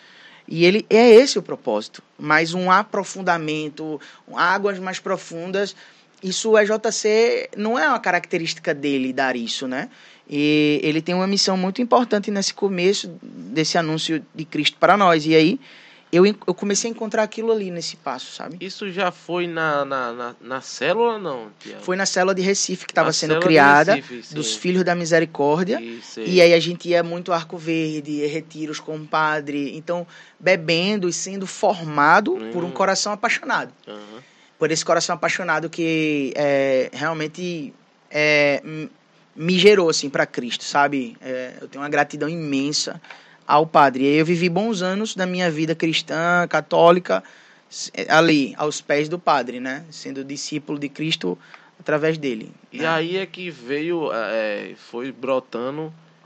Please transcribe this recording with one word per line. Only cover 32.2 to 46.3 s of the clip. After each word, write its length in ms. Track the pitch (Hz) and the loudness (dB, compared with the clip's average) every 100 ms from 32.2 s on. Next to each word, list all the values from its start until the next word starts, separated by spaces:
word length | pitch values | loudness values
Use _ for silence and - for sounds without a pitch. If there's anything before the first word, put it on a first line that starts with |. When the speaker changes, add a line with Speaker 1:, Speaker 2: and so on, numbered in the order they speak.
| 208 359 220 | 4 -4 -4
Speaker 1:
por 140 | 180 175 | -6 -6
um 20 | |
Speaker 2:
Hum. 40 | |
Speaker 1:
coração 420 | - 190 185 208 | -2 0 0 -4
apaixonado. 580 | 208 233 - - 196 123 - - | -4 -2 -2 -2 -4 -4 -12 -20
Speaker 2:
Aham. 360 | 104 104 110 - _ _ _ | -18 -16 -20 -20 _ _ _
Speaker 1:
Por 120 | 156 | -2
esse 120 | 160 | -2
coração 320 | - 170 - 170 | 0 0 0 -4
apaixonado 540 | 170 - 175 156 160 | -4 -4 -2 -2 -4
que, 640 | 160 165 160 156 147 131 - | -4 -2 0 0 -2 -2 -2
é, 540 | 147 139 135 131 127 | 0 2 2 0 0
realmente, 800 | 123 151 160 156 165 180 170 131 - _ _ _ | -4 -6 -4 -6 -8 -8 -8 -10 -16 _ _ _
é, 500 | 147 151 147 143 139 | 0 4 4 4 2
m-, 260 | 151 156 151 - _ _ _ - | -4 -10 -12 -14 _ _ _ -8
me 240 | 160 185 | -2 4
gerou, 280 | 196 202 170 | 6 6 4
assim, 220 | 151 143 | 0 -2
pra 160 | 147 151 | -2 -2
Cristo, 380 | - 120 - | -4 -8 -8
sabe? 520 | - 147 143 139 120 117 | -2 2 2 0 -6 -10
É, 320 | 131 127 127 - | -10 -10 -10 -14
eu 60 | 135 | -18
tenho 160 | 135 | -12
uma 60 | 143 | -4
gratidão 380 | 147 147 151 147 | -2 -2 -4 -6
imensa 720 | 170 151 139 143 151 - 175 - - - _ - | -6 -4 -2 -2 -4 -6 -10 -18 -20 -20 _ 2
ao 220 | 147 160 | 2 4
padre. 360 | 160 139 127 | 6 4 4
E 40 | 139 | 2
aí 100 | 151 | 4
eu 80 | 156 | 2
vivi 240 | 175 180 | 2 2
bons 320 | 170 220 196 | 0 -2 -2
anos 320 | 185 196 220 | -2 -4 -6
da 140 | - 185 | -4 -4
minha 240 | 180 180 | 0 -2
vida 240 | 151 160 165 | -2 -2 -2
cristã, 720 | 165 156 - 151 170 | -2 -2 -4 -2 0